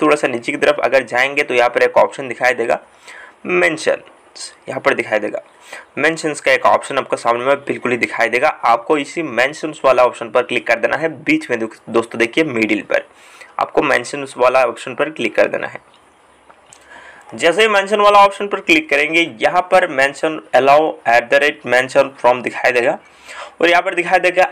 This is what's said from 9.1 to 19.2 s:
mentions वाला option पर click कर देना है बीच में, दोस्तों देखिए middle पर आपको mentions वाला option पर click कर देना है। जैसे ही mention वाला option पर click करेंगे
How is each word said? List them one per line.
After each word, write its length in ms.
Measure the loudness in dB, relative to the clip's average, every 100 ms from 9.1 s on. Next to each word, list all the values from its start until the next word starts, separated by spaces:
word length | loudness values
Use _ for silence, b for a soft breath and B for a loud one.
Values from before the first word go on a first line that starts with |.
| -8
mentions 580 | -6 -2 -2 -4 -10 -2 2
वाला 180 | 4 4
option 240 | 0 -2
पर 140 | -2
click 220 | -2 -4 -2
कर 120 | -2
देना 180 | 0 -2
है 120 | -4 -4
बीच 260 | -2 -2 -2
में, 100 | -4
दोस्तों 600 | -4 -10 -4 -2 -2 -2
देखिए 240 | -2 0
middle 380 | -2 0 0 -2
पर 220 | -2 -4 -4 B B B B -6
आपको 220 | -2 0
mentions 520 | 0 -2 -2 -8 -10 0
वाला 260 | 2 4 2
option 300 | -2 -10 -6
पर 140 | -6
click 260 | -4 -4 0
कर 120 | 0
देना 200 | -2 -8
है। 120 | -12 -20 _ _ _ _ _ _ _ _ B B B B B B
जैसे 280 | -2 0 2
ही 60 | 2
mention 320 | 0 0 2
वाला 200 | 4 6
option 280 | 4 2 -6
पर 120 | -6
click 300 | 0 0 2
करेंगे 320 | 0 0 0